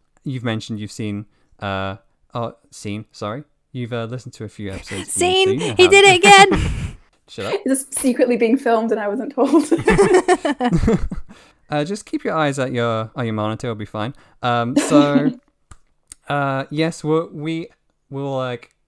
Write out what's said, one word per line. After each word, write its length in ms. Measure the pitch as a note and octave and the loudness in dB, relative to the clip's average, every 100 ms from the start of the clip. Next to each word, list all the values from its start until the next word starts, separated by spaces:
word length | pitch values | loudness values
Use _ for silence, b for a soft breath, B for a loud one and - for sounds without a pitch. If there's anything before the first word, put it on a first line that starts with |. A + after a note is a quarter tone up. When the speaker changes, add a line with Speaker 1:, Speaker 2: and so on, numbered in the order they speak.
| _ _ | _ _
Speaker 1:
you've 200 | - B2+ | -10 -8
mentioned 360 | A#2 A2 - A2 | -4 -6 -6 -10
you've 120 | G#2 | -10
seen, 360 | - G#2+ G2+ G#2 _ _ _ | -10 -8 -8 -10 _ _ _
uh, 380 | G2+ F#2+ F#2+ G2 _ _ _ | -8 -6 -6 -10 _ _ _
oh, 220 | B2 A#2 - _ | -10 -10 -10 _
seen, 340 | - G#2+ G#2 A2 | -14 -10 -10 -12
sorry. 320 | - G#2 A#2+ D3+ _ _ | -12 -10 -10 -12 _ _
You've, 220 | B2+ A#2+ | -12 -8
uh, 120 | A#2+ A2+ | -8 -8
listened 280 | B2 B2+ - | -10 -14 -14
to 100 | A2 | -14
a 40 | |
few 220 | - G2+ | -10 -10
episodes. 400 | F#2+ - - D#4 | -10 -10 -10 -8
Speaker 2:
Seen. 340 | - F4 F#4 F#4+ | -2 0 2 2
Speaker 1:
So 60 | |
you 80 | G4 | 0
know 160 | G#4+ - | -2 4
Speaker 2:
He 60 | F#4 | 6
Speaker 1:
how 40 | |
Speaker 2:
did 140 | G4 G4+ | 8 6
it 100 | F4+ | 6
again. 800 | G4 G4 G4+ D#4 - - - - _ | 8 8 8 6 0 -4 -8 -10 _
Speaker 1:
<laughs> 160 | _ _ | _ _
Shut 180 | - G2+ | -10 -6
up. 160 | G4+ - | -4 -2
Speaker 3:
Is 180 | C4+ - | -2 -2
this 160 | - | -2
secretly 360 | C4+ B3 B3+ A#3 | -2 0 0 2
being 200 | A3+ A3+ | 2 2
filmed 340 | B3 A#3 A3+ | 2 0 0
and 80 | A3 | -2
I 80 | G#3 | -2
wasn't 280 | G#3 A3+ - | -4 -6 -2
told? 340 | C#4 D4+ - | 2 4 2
<laughs> 0 | |
Speaker 1:
<laughs> 1400 | E4 - G#4+ G4+ F4+ - F4+ D#4 C4+ B3 F3 A#3 A3 - - - b b b _ | 0 2 4 6 4 4 0 0 -2 0 2 2 2 0 -4 -10 b b b _
Uh, 140 | D3 | -4
just 220 | D3+ G3+ - | -4 -6 -8
keep 180 | D4+ | -6
your 100 | - | -4
eyes 240 | E3 D3+ C#3 | 0 0 0
at 140 | C3 | -2
your, 400 | B2 A#2 A2 A2 | -2 -2 -2 -4
on 120 | - A#2 | -6 -4
your 80 | |
monitor. 340 | A2 G#2+ A2 B2+ | -2 -4 -4 -8
It'll 80 | A2 | -8
be 80 | G#2 | -8
fine. 300 | G#2+ G#2+ C#3+ - _ | -8 -8 -10 -20 _
Um, 320 | B2 A#2+ A#2 D3 | -2 -2 0 -2
so, 600 | - D3 - C#4+ - A#3+ _ _ _ - | 4 4 4 2 0 -4 _ _ _ -20
Speaker 3:
<laughs> 480 | _ _ _ - - | _ _ _ -20 -6
Speaker 1:
uh, 340 | C#3+ C#3 C3+ C3+ | -2 -2 -4 -4
yes, 340 | D3 D#3+ - | -2 -2 -2
we'll, 240 | D3+ D#3 E3+ | -2 0 -2
we 340 | D#3 D3+ E3 E3+ _ _ _ _ | -8 -8 -8 -10 _ _ _ _
will, 280 | C3+ C#3 C3+ | -10 -6 -4
like, 360 | B2+ B2 - _ | -6 -8 -12 _